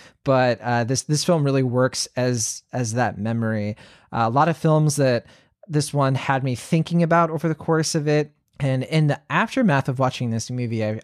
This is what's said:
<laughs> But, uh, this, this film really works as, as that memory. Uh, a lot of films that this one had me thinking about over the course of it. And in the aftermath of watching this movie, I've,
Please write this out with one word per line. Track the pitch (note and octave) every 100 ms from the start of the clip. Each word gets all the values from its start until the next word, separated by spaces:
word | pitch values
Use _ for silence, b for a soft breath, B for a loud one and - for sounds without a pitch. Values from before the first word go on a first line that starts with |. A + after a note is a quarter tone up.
| B
<laughs> | B
But, | C#3+ C3 B2+ A#2
uh, | A#2+ A#2+ A#2
this, | C3
this | - D3+ -
film | E3+
really | C#3 C3+
works | B2+ B2 B2+ - - -
as, | B2+ A#2+ A2 - _
as | A#2+ A#2+
that | A#2 A2+ F#2
memory. | G#2+ A#2 A2+ A2 G#2 G#2+ B B B
Uh, | A#2 A2+
a |
lot | B2+ D#3+
of | D#3
films | D#3+ D#3 D3+ D3
that | C3+ A#2+ - b b _ -
this | D3+ C#3+
one | C#3+ C3+ C3
had | - C3+ C3
me | B2
thinking | - E3 D#3 E3+
about | E3 E3+ E3
over | D#3 E3
the | D#3
course | - D#3+ D#3
of | E3 D3
it. | D3+ D3+ _ _ -
And | C#3+ C3
in | B2+ D#3 D3
the | C#3 -
aftermath | D#3+ A3 C4+ A3 C#3 C#3
of | B2+
watching | B2+ - A#2+
this | A2+ -
movie, | B2 A#2+ A2+
I've, | G#2+ A2